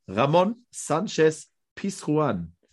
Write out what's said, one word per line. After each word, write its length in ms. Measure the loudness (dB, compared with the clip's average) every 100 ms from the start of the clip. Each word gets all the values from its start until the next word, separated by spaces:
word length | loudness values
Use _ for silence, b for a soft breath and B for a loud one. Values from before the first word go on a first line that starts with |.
| -6
Ramon 560 | 0 4 4 2 -2 _
Sanchez 840 | -14 -4 -2 -2 2 2 2 -12 _ _
Pizjuan? 840 | -8 -8 -6 -2 0 0 -2 -6 -16 _